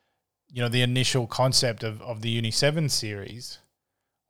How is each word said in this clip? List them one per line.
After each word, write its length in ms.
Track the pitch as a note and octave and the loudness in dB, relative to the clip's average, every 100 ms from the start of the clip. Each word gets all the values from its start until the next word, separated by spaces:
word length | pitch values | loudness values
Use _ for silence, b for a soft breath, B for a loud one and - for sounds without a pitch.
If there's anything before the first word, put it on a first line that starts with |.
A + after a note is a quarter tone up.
| _ _ _ _ _ | _ _ _ _ _
you 80 | B2 | -2
know, 80 | A#2+ | 0
the 140 | B2 | 4
initial 440 | B2 B2+ B2 C3 A#2 | 4 2 2 0 0
concept 560 | - C3 - B2+ G#2+ | 2 2 4 2 0
of, 200 | A2+ G#2+ | -6 -6
of 180 | - A2+ | -8 -6
the 80 | A2+ | -2
Uni 220 | A#2 A2+ | -2 0
seven 380 | - C#3+ D#3+ D3 | 2 2 2 0
series, 720 | - G#2+ G2+ G2 A#2 - - _ _ _ _ _ _ | 0 -2 -6 -10 -12 -14 -16 _ _ _ _ _ _